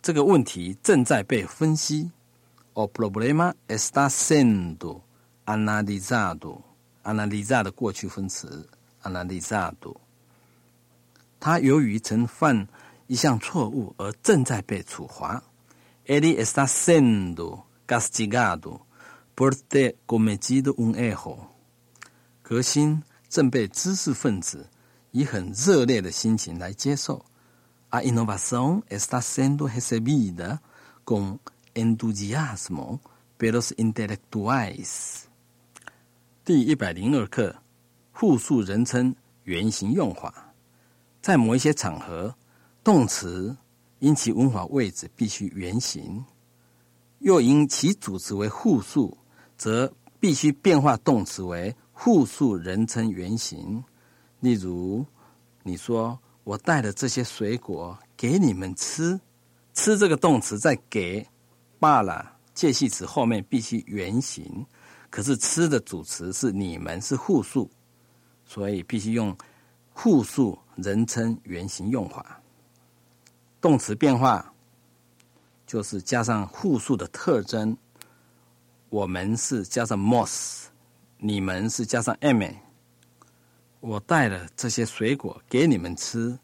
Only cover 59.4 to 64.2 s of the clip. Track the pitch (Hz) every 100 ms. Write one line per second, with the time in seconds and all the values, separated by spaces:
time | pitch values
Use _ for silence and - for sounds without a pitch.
59.4 | _ _ _ - 214 208 202 147 175 131
60.4 | - 107 156 131 _ 107 87 101 - _
61.4 | _ _ _ _ 151 139 98 80 - _
62.4 | _ - 165 123 127 - - - 117 110
63.4 | - 131 110 113 - 101 92 113